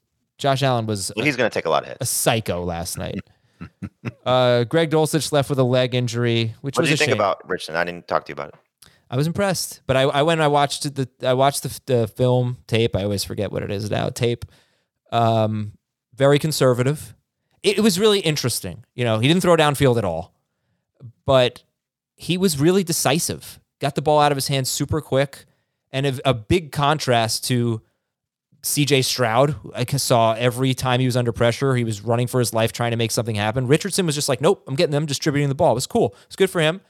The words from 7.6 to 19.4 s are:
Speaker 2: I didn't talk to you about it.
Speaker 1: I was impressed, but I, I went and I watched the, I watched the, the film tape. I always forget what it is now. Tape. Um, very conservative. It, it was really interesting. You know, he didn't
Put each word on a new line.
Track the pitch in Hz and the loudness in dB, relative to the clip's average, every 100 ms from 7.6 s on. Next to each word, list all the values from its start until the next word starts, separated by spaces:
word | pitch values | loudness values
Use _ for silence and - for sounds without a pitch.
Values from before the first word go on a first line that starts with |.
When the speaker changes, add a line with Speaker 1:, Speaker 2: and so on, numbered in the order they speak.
| - 80 | -4 -2
Speaker 2:
I | |
didn't | 87 87 - | -2 -4 -4
talk | 80 - | -4 -4
to | |
you | |
about | 71 73 | -10 -12
it. | - _ _ - _ _ | -16 _ _ -20 _ _
Speaker 1:
I | 127 | -4
was | 156 | -4
impressed, | 170 196 170 - - - | -2 -2 -2 -6 -10 -2
but | 131 | 0
I, | |
I | 139 139 | 2 2
went | 156 165 | 2 2
and | 151 | 2
I | |
watched | 151 143 - 151 139 | 2 0 -2 -6 -6
the, | 127 _ | -6 _
I | 127 | -2
watched | 127 135 - | 2 2 2
the, | 131 - - | -8 -10 -2
the | 123 110 | 0 0
film | - 127 127 123 123 - | 0 2 2 0 -6 -2
tape. | 113 117 95 | 0 0 0
I | |
always | 101 101 - | -2 -4 -6
forget | 107 98 | -6 -6
what | - | -6
it | 98 | -6
is | 101 104 | -6 -4
now. | 104 110 | -4 -4
Tape. | - 120 120 - _ _ _ _ _ _ | -2 -2 -2 -8 _ _ _ _ _ _
Um, | 117 117 113 110 107 104 - _ _ _ 113 | 0 2 2 0 -2 -8 -12 _ _ _ 0
very | 135 143 | 4 4
conservative. | 160 - 131 120 123 151 - - _ _ _ _ | 2 2 2 4 0 -2 -8 -20 _ _ _ _
It, | 190 202 | -2 2
it | |
was | 214 175 | 2 4
really | 220 202 | 2 2
interesting. | 160 147 127 - 95 87 - - | 0 -2 -2 -4 -8 -12 -16 -4
You | |
know, | 120 110 | 0 2
he | 127 | 2
didn't | 180 | 2